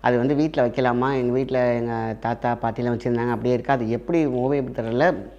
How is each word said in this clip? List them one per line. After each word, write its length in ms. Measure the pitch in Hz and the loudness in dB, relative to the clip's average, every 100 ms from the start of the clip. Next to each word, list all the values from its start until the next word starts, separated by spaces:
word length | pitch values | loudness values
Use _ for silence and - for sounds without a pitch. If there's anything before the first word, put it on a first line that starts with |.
அது 180 | 120 123 | 4 4
வந்து 160 | 127 | 2
வீட்ல 320 | 147 151 151 123 | 2 2 2 0
வைக்கலாமா? 460 | 113 127 120 127 | 2 0 2 0
எங்க 200 | 139 123 | 0 0
வீட்ல 420 | 127 127 127 123 | 0 0 2 2
எங்க 420 | 120 120 113 113 110 | 2 -2 -2 -4 -4
தாத்தா, 380 | 117 117 123 120 | -4 -2 -2 -2
பாட்டிலாம் 360 | 117 110 120 117 | -2 -2 -2 0
வச்சிருந்தாங்க, 320 | 127 120 120 | 0 0 0
அப்படியே 240 | 117 123 | -2 0
இருக்கு. 180 | 123 120 | 0 0
அது 180 | 135 113 | 0 0
எப்படி 360 | 120 - 170 147 | -4 0 0 0
உபயோகப்படுத்துறதில்ல 880 | 127 127 143 127 123 113 117 165 147 - | 0 0 0 -2 -6 -4 2 2 0 -8